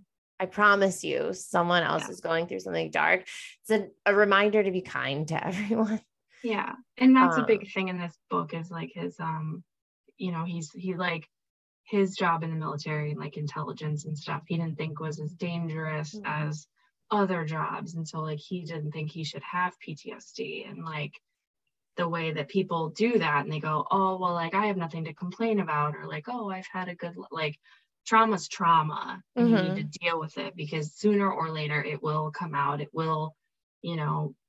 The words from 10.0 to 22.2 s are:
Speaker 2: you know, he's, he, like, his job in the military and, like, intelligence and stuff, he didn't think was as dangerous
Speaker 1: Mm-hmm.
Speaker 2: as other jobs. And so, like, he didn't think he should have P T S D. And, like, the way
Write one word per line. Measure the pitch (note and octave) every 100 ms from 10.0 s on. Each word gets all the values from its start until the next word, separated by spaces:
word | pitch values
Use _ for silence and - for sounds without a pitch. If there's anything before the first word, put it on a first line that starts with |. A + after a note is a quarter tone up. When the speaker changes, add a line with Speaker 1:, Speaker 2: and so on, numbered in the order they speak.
| _ -
Speaker 2:
you | F#3
know, | E3
he's, | F3 E3+ D#3
he, | - F#3 F3
like, | F3+ E3 - _ _ _ _ _ -
his | G3+ F#3+ G3
job | F3+ E3
in | E3
the | D#3+
military | D3+ D3 D#3 D3+ D3+
and, | D3+
like, | D3+ D3+
intelligence | D3 - D3 - D3+ D3 -
and | D3
stuff, | - D3+ -
he | E3
didn't | D#3+ D3
think | D#3+ D3+
was | D#3+ D3+
as | D3+
dangerous | - F3 E3+ E3 D#3+ D#3 D3+ D3+ G#3
Speaker 1:
Mm-hmm. | G3
Speaker 2:
as | D3+ D3+ D#3 - _ _ _ -
other | G#3 F#3+ F3 D#3
jobs. | D#3+ - - D#3+
And | E3 D#3
so, | D#3+
like, | D#3 D3
he | - F3+
didn't | D#3 D#3+ D3+
think | D#3 D#3
he | E3+
should | D#3 -
have | - F3+ F3+ -
P | -
T | D3+ -
S | - -
D. | - F3+ - -
And, | E3+
like, | D#3+ D#3 D3 - _ _ _ _ _ _ _ -
the | E3+
way | E3